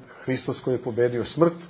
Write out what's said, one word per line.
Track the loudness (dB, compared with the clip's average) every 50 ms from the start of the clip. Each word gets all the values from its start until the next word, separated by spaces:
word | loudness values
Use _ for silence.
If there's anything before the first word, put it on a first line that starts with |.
| -14 -20 -20 -8 -4
Hristos | -2 -2 -2 -2 -4 -6 -2
koji | -2 -2 -2
je | -2 -2
pobedio | -2 2 2 2 4 2 0 -4
smrt. | -2 2 4 4 4 2 0 -8